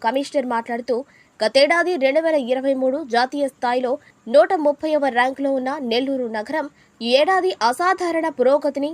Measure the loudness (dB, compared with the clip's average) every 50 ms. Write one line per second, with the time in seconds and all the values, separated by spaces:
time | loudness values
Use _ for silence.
0 | -4 -2 -2 -2 -4 -2 -4 -4 -2 -2 -4 -4 -4 -4 -6 -6 -4 -4 -4 -4
1 | -4 _ _ _ _ _ _ -4 -2 2 4 4 4 4 4 2 2 0 0 0
2 | 0 2 2 2 2 2 0 0 0 0 -2 -2 0 0 0 0 0 0 -2 -2
3 | -4 -2 0 0 0 0 -2 -4 -4 -4 -4 -4 -4 -2 -2 -2 -2 -2 -4 -4
4 | _ -14 _ _ -4 2 4 6 6 6 2 0 2 0 0 0 -2 -2 0 0
5 | 0 0 0 2 0 0 0 -2 -2 -2 -2 -2 -2 -4 -6 -6 -4 -2 -2 -2
6 | -2 -2 -2 -4 -4 -4 -6 -8 -6 -4 -4 -4 -4 -6 _ _ _ _ _ -8
7 | -2 2 2 2 4 4 2 2 2 0 -2 0 0 -2 0 0 0 0 0 0
8 | -2 -4 -2 -2 -2 -4 -2 0 2 2 2 2 0 -2 -4 -4 -6 -6